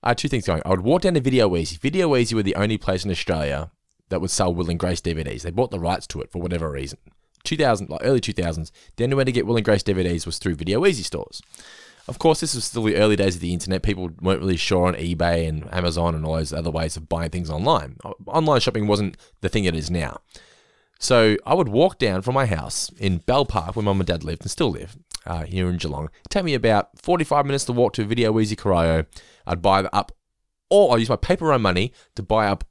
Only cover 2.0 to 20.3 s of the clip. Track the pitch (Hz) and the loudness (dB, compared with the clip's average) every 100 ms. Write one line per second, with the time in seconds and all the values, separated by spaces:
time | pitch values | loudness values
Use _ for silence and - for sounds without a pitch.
2 | 175 135 113 110 98 92 104 107 - 92 | 2 4 2 0 0 0 0 -2 -2 -2
3 | 98 87 - 82 73 69 80 _ _ _ | -2 -4 -2 -2 0 -4 -6 _ _ _
4 | _ 92 90 - 92 87 85 85 90 85 | _ -4 -2 -2 0 0 -2 -2 -2 -4
5 | - 78 73 58 82 87 127 92 85 92 | -4 -4 -6 -8 -8 -4 -2 -2 -4 -4
6 | - 71 - 90 87 87 80 69 69 - | -6 -12 -10 -8 -6 -4 -4 -6 -10 -12
7 | _ _ _ _ - 156 143 107 95 - | _ _ _ _ -8 0 2 2 -2 -4
8 | - 131 - 101 87 80 80 _ _ - | 0 0 0 -4 -4 -4 -8 _ _ -4
9 | 120 139 131 120 98 117 107 104 - 95 | 0 2 2 0 2 0 4 2 4 0
10 | 90 87 87 80 95 80 82 107 190 147 | 0 -2 -4 -6 -4 -4 -2 2 2 0
11 | 87 - - - - - - - - - | -4 -8 -10 -16 -20 -20 -20 -20 -20 -20
12 | - 127 165 156 160 127 104 120 107 85 | -14 0 2 2 0 -4 -4 0 2 4
13 | 107 104 98 87 87 87 - 95 107 95 | 4 4 2 0 -4 -4 -2 -2 -2 -2
14 | 90 80 90 92 92 87 - 92 90 90 | -6 -4 0 0 0 -2 0 2 2 0
15 | 85 85 85 85 82 78 80 90 87 82 | -4 0 0 2 0 -4 -6 -4 -2 0
16 | 85 80 78 80 76 76 82 78 80 - | 0 0 -2 -2 -4 -4 -4 -4 -4 -6
17 | 78 82 85 90 82 78 107 165 73 - | -6 -4 -4 -4 -6 -2 0 0 -2 -14
18 | - - - 156 156 135 117 113 104 104 | -14 -14 -4 0 2 2 2 -2 0 0
19 | 101 - - _ 92 110 95 80 76 87 | 0 -8 -20 _ -4 0 0 -2 -2 -4
20 | 76 - _ | -4 -8 _